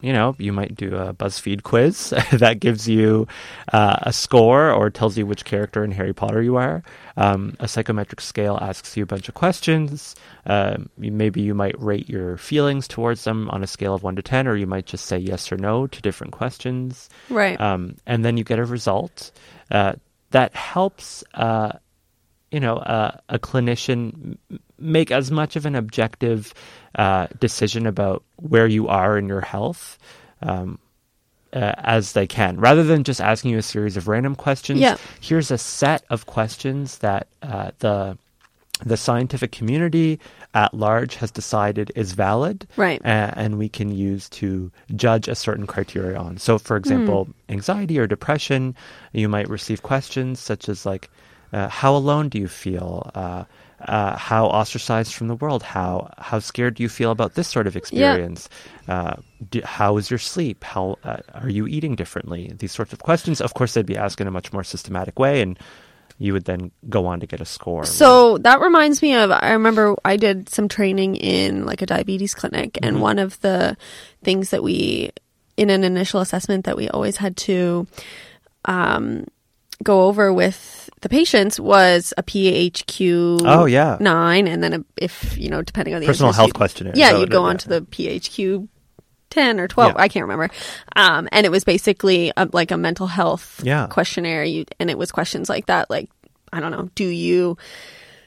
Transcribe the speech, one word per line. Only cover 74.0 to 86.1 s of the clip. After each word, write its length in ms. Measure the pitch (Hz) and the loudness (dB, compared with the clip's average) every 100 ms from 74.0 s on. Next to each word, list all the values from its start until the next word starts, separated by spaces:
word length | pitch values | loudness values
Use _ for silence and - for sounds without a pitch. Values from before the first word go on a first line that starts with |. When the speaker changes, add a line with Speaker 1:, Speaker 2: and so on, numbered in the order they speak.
| - _ | -20 _
Speaker 2:
things 260 | - 190 190 | -2 0 0
that 120 | - | -2
we, 480 | - 170 - - - - _ _ _ - | -2 -2 -2 -2 -6 -10 _ _ _ 0
in 140 | 208 | 4
an 120 | 196 | 4
initial 360 | 190 180 190 202 | 4 2 0 0
assessment 440 | 185 190 - 190 185 | 0 -2 -2 -2 -2
that 100 | - | -4
we 120 | - | -2
always 260 | - 208 196 | -2 -2 -2
had 180 | 196 180 - | -4 -4 -2
to, 380 | 185 180 175 170 - - - - - _ _ - | 0 2 0 -4 -10 -18 -20 -20 -20 _ _ -4
um, 580 | 185 175 - 113 113 - _ _ _ - - | 0 0 0 -2 -6 -8 _ _ _ -20 -6
go 180 | 214 196 185 | 4 6 6
over 240 | 202 202 | 6 4
with 580 | 185 180 185 - - - - | 4 2 0 -12 -20 -20 -8
the 60 | - | 0
patients 520 | 269 339 240 202 - | 2 4 4 4 0
was 520 | - 202 185 175 175 - | 6 8 8 6 2 -6
a 40 | |
P 240 | 180 202 190 | -4 2 2
H 320 | 180 175 - - | 4 0 -2 -8
Q 520 | - 185 175 170 170 | 0 2 4 4 4
Speaker 1:
Oh, 220 | 170 156 160 | 6 8 8
yeah. 300 | 123 151 117 | 6 4 4
Speaker 2:
nine, 480 | 202 165 170 175 196 | 4 4 4 4 4
and 120 | 165 | 2
then 120 | 170 | -2
a, 100 | 165 - - | -2 -6 -6
if, 420 | 175 - - - | -6 -4 -6 -4
you 100 | - | -4
know, 140 | 151 | -4
depending 320 | 160 - 208 | -4 -4 -4
on 60 | 170 | -2
the 60 | |
Speaker 1:
Personal 220 | 151 | 0